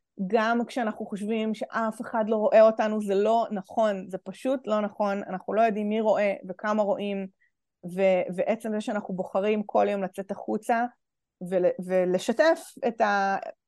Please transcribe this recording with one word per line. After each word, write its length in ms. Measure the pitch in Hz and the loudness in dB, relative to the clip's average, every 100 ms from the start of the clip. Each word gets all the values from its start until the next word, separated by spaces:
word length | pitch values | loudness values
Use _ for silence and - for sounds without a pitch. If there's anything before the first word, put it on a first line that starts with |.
| _ - 190 | _ -8 0
גם 380 | 226 220 233 233 | 2 2 0 -2
כשאנחנו 400 | 262 214 - 214 | -4 -4 -4 -8
חושבים 480 | 196 208 226 220 | -8 -4 -2 -2
שאף 480 | 214 - 226 220 220 | -4 -6 -4 -4 -4
אחד 220 | - 226 214 | -4 -2 0
לא 80 | 220 | 0
רואה 260 | 208 220 | 6 8
אותנו, 400 | 220 220 220 214 | 8 6 0 0
זה 140 | 202 190 | 0 2
לא 320 | 214 226 - | 2 2 0
נכון, 580 | 202 - - 214 196 185 | -6 -6 0 0 -2 -6
זה 80 | 185 | -10
פשוט 500 | - - 262 269 214 | -10 -6 -4 -2 -2
לא 140 | 214 | -2
נכון, 400 | 202 - 202 202 - | -2 -2 -2 -2 -6
אנחנו 260 | 185 - | -8 -2
לא 80 | 202 | 2
יודעים 280 | 226 214 208 | 2 2 -2
מי 120 | 220 | 0
רואה 320 | 220 190 202 - 185 | 2 2 2 -2 -8
וכמה 340 | 180 214 214 | -6 -2 0
רואים, 440 | 202 - 202 196 190 _ _ _ _ _ 175 180 | 0 0 -2 -6 -8 _ _ _ _ _ -8 0
ו-, 400 | 190 185 - 180 | 2 2 0 -2
ועצם 360 | - 220 226 | -2 -2 -4
זה 100 | 214 | -6
שאנחנו 320 | 247 208 - | -4 -6 -6
בוחרים 500 | 185 185 190 208 214 | -8 -4 -2 0 -2
כל 240 | 208 214 202 | 0 0 2
יום 140 | 202 | 0
לצאת 280 | 185 - 190 | -4 -8 -10
החוצה, 540 | 196 - 214 - 233 247 - _ _ _ - 180 | -8 -6 -4 -2 -2 -2 -8 _ _ _ -16 -4
ול-, 220 | 185 180 - 180 | 0 2 0 0
ולשתף 720 | 185 180 185 - 233 320 330 - - 240 | 0 2 0 0 2 4 2 -4 -6 -4
את 140 | 220 | 0
ה-, 360 | 214 202 196 196 - - | 0 2 0 -2 -6 -12